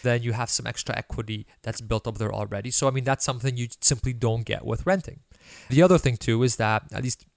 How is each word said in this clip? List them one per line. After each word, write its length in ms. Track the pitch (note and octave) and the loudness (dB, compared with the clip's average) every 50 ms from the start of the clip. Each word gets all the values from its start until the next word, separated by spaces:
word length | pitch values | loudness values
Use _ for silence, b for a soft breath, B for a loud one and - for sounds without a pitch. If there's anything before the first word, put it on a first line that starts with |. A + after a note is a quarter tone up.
| - | 0
then 200 | B2 A#2+ A#2+ A#2 | 0 0 0 0
you 80 | A#2+ | -2
have 180 | A2 A#2+ A#2+ - | -2 -2 -2 0
some 180 | - - A2+ | 0 -2 -2
extra 300 | A2+ A#2 - - - - | -4 -8 -6 -6 -6 -6
equity 500 | G#2+ G#2+ - - - A2 G#2+ A2 G#2+ G#2+ b b b - | -6 -6 -8 -8 -8 -8 -8 -8 -10 -10 b b b -8
that's 180 | A2+ A2 - | -8 -8 -6
built 260 | A2+ G#2+ A2+ A2 - | -4 -4 -4 -2 -2
up 100 | A#2 G#2+ | -4 -4
there 160 | G2 A2 G#2 G2+ | -4 -4 -4 -2
already. 380 | G#2 G#2 G2+ G#2 G2+ G#2+ B2 | -4 -6 -6 -6 -8 -6 -4
So, 160 | - - C#3 | -2 0 2
I 40 | C3+ | 2
mean, 120 | C3 C3 B2 | 0 0 0
that's 220 | C3+ C3+ - - | 0 0 0 0
something 320 | - C3 A#2+ B2+ C3+ B2 | -2 -2 -2 -2 -2 -2
you 100 | A#2+ A#2+ A#2 - - | -2 -4 -6 -4 0
simply 320 | - - C#3 A#2+ - C3 B2 | 2 2 2 2 0 -2 -2
don't 320 | A#2 A#2+ A2+ A2+ A#2 A2 | 0 0 0 0 0 -2
get 180 | - G#2+ - - | -4 -6 -4 -4
with 220 | A2+ A2+ - - | -4 -4 -2 0
renting. 340 | F3 F#3+ F#3+ - - - - - B B B B B B B B B | 0 0 0 -2 -6 -14 -16 -20 B B B B B B B B B
The 120 | B2+ D3 | 6 6
other 160 | F3 F#3 F#3 | 8 8 8
thing, 180 | E3 - C3+ A#2+ | 6 4 2 0
too, 280 | - - - A2+ A2+ B2+ | 0 0 0 2 4 2
is 120 | B2+ - | 2 2
that, 260 | - A2 G#2+ A2 A2+ - - - | 2 2 2 0 0 -2 -6 -8
at 100 | G#2 B2+ | -6 -4
least 220 | B2 - - - _ _ | -4 -4 -4 -6 _ _